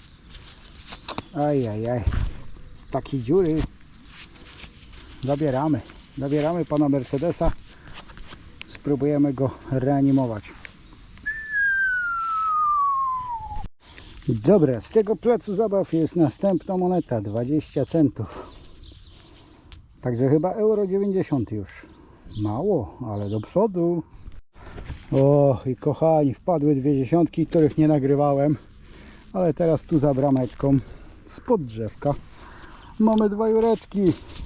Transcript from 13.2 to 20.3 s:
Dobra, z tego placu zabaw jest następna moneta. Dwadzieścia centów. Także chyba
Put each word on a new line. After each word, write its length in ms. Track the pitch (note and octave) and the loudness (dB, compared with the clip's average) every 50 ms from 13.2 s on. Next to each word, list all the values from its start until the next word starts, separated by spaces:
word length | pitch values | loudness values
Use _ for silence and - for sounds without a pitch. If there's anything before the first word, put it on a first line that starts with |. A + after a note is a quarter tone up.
| B5+ B5 A#5 A5 G#5+ G#5 G#5 G5+ B5 B5 - - _ - - - - - - - - C#3 | -8 -8 -10 -10 -10 -10 -8 -8 -8 -8 -12 -18 _ -20 -20 -20 -20 -20 -20 -8 -4 -4
Dobra, 520 | B2 A2 G#2+ D3+ G3+ G3 D3+ C3+ B2 A2 | -4 0 2 4 4 4 4 2 0 -4
z 80 | - - | -8 -2
tego 280 | - A3 G#3 G3 A3 | 0 0 0 0 -2
placu 380 | - - A3+ A#3+ F#3 - G#3 G3 | -2 0 0 0 0 -2 -4 -2
zabaw 380 | F3+ A3+ G#3+ G3 G3 E3+ - | -2 -2 0 0 -2 -2 -2
jest 240 | E3 E3 D#3+ C#3 - | 0 0 -2 0 2
następna 600 | F3 D#3+ B2+ - - - G3+ F#3+ D#3 - - F#3+ | 2 0 0 0 0 0 0 0 0 -2 -4 -4
moneta. 440 | F#3 F3+ F3+ F#3 F3 D#3 - B2+ A2 | -2 0 0 0 -2 -2 -2 -4 -4
Dwadzieścia 680 | G2+ A2+ G2+ A2+ A#2+ B2+ D3+ D3+ - - - D3 B2+ | -4 -4 -4 -4 -2 -2 -2 -2 -4 -2 -2 -2 -2
centów. 600 | - - E3 D3+ B2 - - G#2+ - - - - - - - - - - - - - - - - - - - - - - - - - - - - - - - - - - - | 0 2 2 2 2 0 -4 -8 -10 -10 -14 -16 -16 -20 -20 -20 -20 -20 -20 -20 -20 -20 -20 -20 -20 -20 -20 -20 -20 -20 -20 -20 -20 -20 -20 -20 -20 -20 -20 -20 -20 -18 -8
Także 260 | - B2+ A#2+ A2+ C3 | -6 -4 0 2 4
chyba 240 | C3+ | 4